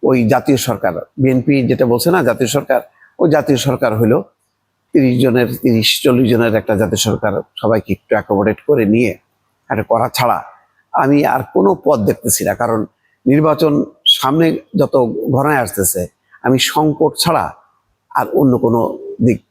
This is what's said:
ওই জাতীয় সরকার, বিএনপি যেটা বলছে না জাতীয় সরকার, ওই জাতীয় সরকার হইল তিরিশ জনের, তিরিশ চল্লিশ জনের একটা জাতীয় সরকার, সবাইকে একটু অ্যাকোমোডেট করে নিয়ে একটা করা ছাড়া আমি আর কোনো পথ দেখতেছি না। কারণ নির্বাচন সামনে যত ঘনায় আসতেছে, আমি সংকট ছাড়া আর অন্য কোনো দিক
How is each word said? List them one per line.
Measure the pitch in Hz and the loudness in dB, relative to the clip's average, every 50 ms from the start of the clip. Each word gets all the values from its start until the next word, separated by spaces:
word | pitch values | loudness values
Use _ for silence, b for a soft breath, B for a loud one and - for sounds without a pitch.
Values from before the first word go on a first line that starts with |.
| - | 0
ওই | 135 135 127 117 110 | 0 0 2 2 2
জাতীয় | 131 131 120 - 139 123 - - | 0 0 2 0 0 0 0 -4
সরকার, | 110 98 - 101 85 82 - _ _ - | -6 -2 -2 -4 -4 -4 -10 _ _ -2
বিএনপি | 135 131 131 131 120 - 143 139 127 113 | 0 0 0 0 0 0 0 0 2 0
যেটা | 127 - - | 0 0 0
বলছে | 120 117 123 120 175 | 0 0 0 0 0
না | 170 185 147 | 0 2 0
জাতীয় | 117 117 - 131 113 | 0 0 -2 -2 -2
সরকার, | - 143 - - 135 120 - - b b b b b b | -2 -4 -2 0 -2 -2 -2 -6 b b b b b b
ওই | - 170 | 0 2
জাতীয় | 147 151 139 - 143 123 | 2 2 2 2 0 0
সরকার | - 139 127 - - 120 107 110 | 0 -2 -2 0 -2 -2 0 0
হইল | 117 107 117 160 196 - _ _ _ _ _ _ _ _ _ _ _ _ _ | 2 2 2 0 -2 -6 _ _ _ _ _ _ _ _ _ _ _ _ _
তিরিশ | 165 139 127 123 123 | 2 2 2 2 2
জনের, | 131 131 117 123 123 120 127 - | 2 2 2 2 0 0 -2 -4
তিরিশ | - 131 117 113 110 - - - | -2 0 0 2 0 0 -2 0
চল্লিশ | - 143 127 120 131 110 | 0 2 2 2 2 2
জনের | 117 113 117 117 104 | 2 2 2 2 0
একটা | 110 101 - 110 95 | -2 -2 0 0 0
জাতীয় | 110 98 113 98 - 110 | 0 -2 -2 -2 -2 -2
সরকার, | 101 - - 107 98 82 - _ _ - | -2 -2 -2 -4 -4 -4 -8 _ _ -6
সবাইকে | - 110 113 110 - - 95 | -2 0 0 0 -2 -4 -8
একটু | - _ _ - | -8 _ _ -2
অ্যাকোমোডেট | 104 101 _ 107 98 101 104 107 - _ | -2 -2 _ 0 0 0 0 -2 -4 _
করে | - 147 135 113 | 0 0 2 2
নিয়ে | 101 107 113 123 107 - - _ _ _ _ _ _ _ _ _ _ | 2 2 2 0 -2 -4 -8 _ _ _ _ _ _ _ _ _ _
একটা | - 104 107 _ | -6 -6 -2 _
করা | 117 113 117 127 | 0 0 0 -2
ছাড়া | - - 123 120 104 87 - - - b b b b b b b _ | -2 -2 -2 0 -2 -2 -6 -10 -20 b b b b b b b _
আমি | 131 135 135 143 143 151 | -2 0 2 2 2 2
আর | - 123 131 123 - - | 0 0 -2 -4 -4 -2
কোনো | 180 190 202 185 - - | 0 0 0 0 0 0
পথ | - 151 123 104 95 | 0 0 0 0 -2
দেখতেছি | 120 - - 120 98 - 95 | -2 -2 -2 -4 -4 -2 -2
না। | 87 98 | -4 -2
কারণ | - 120 113 113 110 107 - _ _ _ _ _ _ _ | -2 -2 -2 -2 -2 -4 -6 _ _ _ _ _ _ _
নির্বাচন | 127 135 147 156 156 151 - 170 156 147 143 135 - - _ _ - - - | 2 2 2 4 2 0 2 0 0 0 0 -2 -4 -8 _ _ 0 0 2
সামনে | - 131 139 160 170 165 156 - - _ - - | 2 -2 0 2 2 0 0 -4 -10 _ -2 -2
যত | 143 127 - 143 123 117 - - - - | -2 0 2 0 0 0 -2 -6 -4 -2
ঘনায় | 131 131 135 147 151 139 | -2 0 0 0 0 0
আসতেছে, | 120 101 - - 95 90 - 92 90 85 _ _ b b b b b | -2 -2 -2 -4 -2 -2 -2 -4 -6 -8 _ _ b b b b b
আমি | 123 131 127 - - | 0 2 2 0 -2
সংকট | - 151 156 156 147 - 156 151 147 - | -2 0 0 0 0 0 0 -2 0 -2
ছাড়া | - 165 165 143 92 78 - _ _ _ _ _ _ _ _ _ _ _ | -2 0 0 0 -2 -4 -8 _ _ _ _ _ _ _ _ _ _ _
আর | - - 131 - - - | -4 -4 -4 -2 0 0
অন্য | 147 135 123 110 | 2 2 2 2
কোনো | - 117 113 117 113 - - - - - - - | 0 0 0 0 0 -2 -6 -8 -12 -14 -8 -2
দিক | - 123 113 - _ _ | 0 0 0 0 _ _